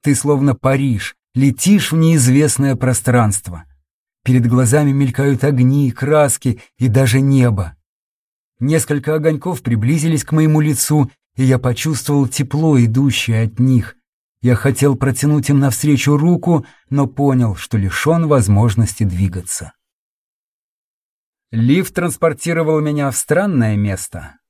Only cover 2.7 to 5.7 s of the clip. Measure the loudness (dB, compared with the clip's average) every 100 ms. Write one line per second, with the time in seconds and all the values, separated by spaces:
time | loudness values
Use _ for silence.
2.7 | 0 -2 -2 0 2 2 -2 -8 -18 -18
3.7 | _ _ _ _ _ 0 2 2 2 2
4.7 | 2 0 0 -2 0 -2 0 0 2 2